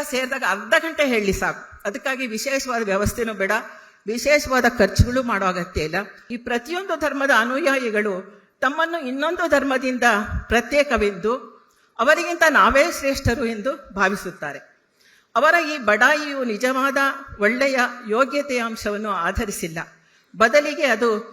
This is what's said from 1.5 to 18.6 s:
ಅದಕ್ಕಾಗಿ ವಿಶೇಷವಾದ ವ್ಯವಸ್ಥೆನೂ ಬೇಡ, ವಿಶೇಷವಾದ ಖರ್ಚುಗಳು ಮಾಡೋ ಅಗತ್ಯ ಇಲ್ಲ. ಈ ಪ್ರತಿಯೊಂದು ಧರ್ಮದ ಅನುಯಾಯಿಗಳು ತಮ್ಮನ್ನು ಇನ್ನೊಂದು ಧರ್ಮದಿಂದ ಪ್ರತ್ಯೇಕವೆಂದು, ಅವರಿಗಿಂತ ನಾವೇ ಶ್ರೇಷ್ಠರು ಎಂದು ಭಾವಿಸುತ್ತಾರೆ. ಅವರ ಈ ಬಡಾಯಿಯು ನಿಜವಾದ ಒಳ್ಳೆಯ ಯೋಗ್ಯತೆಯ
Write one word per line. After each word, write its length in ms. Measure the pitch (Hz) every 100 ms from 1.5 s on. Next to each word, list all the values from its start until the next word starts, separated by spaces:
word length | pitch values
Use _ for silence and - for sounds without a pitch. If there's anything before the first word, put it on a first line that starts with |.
| 156 - - -
ಅದಕ್ಕಾಗಿ 420 | 262 269 262 254
ವಿಶೇಷವಾದ 560 | 214 269 269 254 233
ವ್ಯವಸ್ಥೆನೂ 500 | 214 196 202 233 226
ಬೇಡ, 180 | 208 190 214 262 - - _ -
ವಿಶೇಷವಾದ 580 | 233 277 294 285 262 240 240
ಖರ್ಚುಗಳು 460 | 196 - 233 247
ಮಾಡೋ 220 | 247 202 190
ಅಗತ್ಯ 360 | 180 175 -
ಇಲ್ಲ. 140 | 156 170 208 - -
ಈ 60 | 233
ಪ್ರತಿಯೊಂದು 640 | 240 240 240 349 392 311
ಧರ್ಮದ 320 | 302 277 277 240
ಅನುಯಾಯಿಗಳು 1040 | 233 262 277 269 240 208 208 185 190 - _ _
ತಮ್ಮನ್ನು 460 | 254 302 330 339 262
ಇನ್ನೊಂದು 420 | 269 311 349 339
ಧರ್ಮದಿಂದ 540 | 285 269 262 262 254 240 208 214 - -
ಪ್ರತ್ಯೇಕವೆಂದು, 1080 | 226 233 285 285 226 208 190 202 254 226 - _ _ _ -
ಅವರಿಗಿಂತ 440 | 240 311 349 339 320
ನಾವೇ 420 | 254 196 262 330 -
ಶ್ರೇಷ್ಠರು 460 | 269 269 - 233 233
ಎಂದು 480 | 226 214 302 -
ಭಾವಿಸುತ್ತಾರೆ. 680 | 190 196 202 185 160 151 139 - _ _ _ _ _ _ 233
ಅವರ 200 | 294 339 311 302
ಈ 20 |
ಬಡಾಯಿಯು 640 | 208 214 254 302 294 277
ನಿಜವಾದ 540 | 240 208 254 262 269 269 277 - - -
ಒಳ್ಳೆಯ 380 | 208 247 277 262 247 - 220
ಯೋಗ್ಯತೆಯ 560 | 220 262 285 285 247